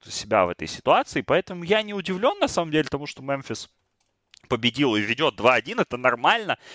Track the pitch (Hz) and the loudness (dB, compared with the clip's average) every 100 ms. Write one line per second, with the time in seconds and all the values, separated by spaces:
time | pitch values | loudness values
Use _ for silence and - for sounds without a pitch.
0 | - - 104 107 90 - 78 - - 196 | -14 -12 0 2 2 0 -8 -4 2 2
1 | - 151 - 165 - 175 170 214 214 202 | 2 -6 0 -2 -2 -10 0 0 0 -8
2 | 180 180 254 403 294 - 160 156 151 143 | -6 0 0 0 -2 -2 0 0 0 -4
3 | 147 - 135 139 - 110 - _ _ _ | -8 -12 -6 -6 -6 -10 -10 _ _ _
4 | _ _ _ - - 120 113 120 139 107 | _ _ _ -20 -4 0 0 2 2 2
5 | 104 120 151 - 117 120 156 233 - 123 | 0 0 0 4 4 4 0 -4 -4 0
6 | 127 120 147 226 190 120 - | 0 2 2 0 -2 -6 -8